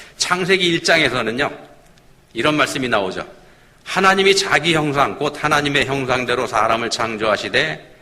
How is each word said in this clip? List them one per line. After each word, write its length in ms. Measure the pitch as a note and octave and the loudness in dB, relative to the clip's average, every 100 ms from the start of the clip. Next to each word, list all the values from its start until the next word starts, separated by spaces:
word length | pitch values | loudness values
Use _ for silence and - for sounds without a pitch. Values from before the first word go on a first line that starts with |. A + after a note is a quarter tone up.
| - - | -12 -6
창세기 500 | - F3+ F3+ F#3+ F3+ | -2 0 2 2 2
일 180 | E3 | 0
장에서는요, 680 | - E3 C#3+ B2 A2 A#2+ D3 - - - - _ - - _ | 2 2 2 0 -2 -2 -4 -6 -20 -20 -20 _ -20 -20 _
이런 240 | A2+ C#3+ D3+ | -2 0 2
말씀이 320 | C3 D3 B2+ | 0 0 0
나오죠. 380 | A2 F#2+ F2+ D#2+ - - - - _ | 0 -2 -6 -10 -14 -20 -20 -20 _
하나님이 520 | - F#3 F#3+ G3 F#3+ F#3+ | -8 0 2 4 4 2
자기 380 | - D3+ D#3+ | 2 0 2
형상, 420 | D#3+ D3+ C#3 B2+ G2 | 0 0 0 0 0
곧 260 | D3 - | -4 -2
하나님의 440 | D3+ D3+ C#3+ C#3+ B2 | 0 0 2 0 0
형상대로 600 | C#3 B2+ B2+ A#2+ B2 A#2 | -2 -2 -2 0 -2 0
사람을 440 | A2+ A2 A2+ A#2 | 0 2 0 -2
창조하시되 1040 | - A2+ G#2+ G#2+ G2+ G#2 A#2+ D#3 D#3 - - | -4 -4 -2 0 0 0 -2 -2 -6 -14 -20